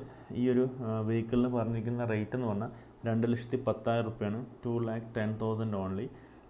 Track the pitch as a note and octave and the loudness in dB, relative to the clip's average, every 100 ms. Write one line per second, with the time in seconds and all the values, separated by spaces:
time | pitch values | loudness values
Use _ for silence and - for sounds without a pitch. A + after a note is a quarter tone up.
0 | - - - - B2 B2 B2+ B2+ A2+ A2 | -6 -14 -8 0 4 4 4 0 -2 0
1 | A2 A2+ A2+ B2 B2 B2 A2 A2+ A2+ A#2+ | 2 2 2 2 4 2 0 0 0 0
2 | A#2 G#2+ G#2+ B2+ A#2+ G2+ B2 - - - | 0 0 0 0 0 0 -2 -8 -18 -6
3 | A2+ A2+ A#2 A2+ - B2+ - G#2+ A#2 A#2 | 0 2 4 2 0 0 0 0 2 2
4 | A2 A2+ G#2 A2 C3 - A#2+ A#2 A2+ A2+ | 0 -2 -2 -2 -6 -6 -2 0 0 -2
5 | A#2 A#2 G#2+ A2 A2 A2 A2 G#2 F#2+ F#2+ | -4 -2 0 0 0 0 0 0 -2 -2
6 | C3+ - - - | -4 -8 -18 -20